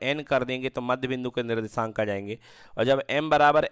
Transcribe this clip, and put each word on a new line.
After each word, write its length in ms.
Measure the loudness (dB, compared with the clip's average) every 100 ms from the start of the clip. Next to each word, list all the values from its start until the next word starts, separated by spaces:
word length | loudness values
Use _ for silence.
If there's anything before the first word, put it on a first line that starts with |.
N 180 | -2 -2
कर 200 | 0 0
देंगे 240 | 0 -4 -4
तो 120 | -4
मध्य 280 | -2 -2 -2
बिंदु 220 | -4 -4
के 120 | -4
निर्देशांक 580 | -2 -2 -4 -4 -4 -2
आ 40 |
जाएंगे, 340 | -2 -2 -6 -12 -14 -20 -10 -2
और 80 |
जब 180 | 2 2 0
M 180 | -2 2
बराबर 380 | 4 6 4 2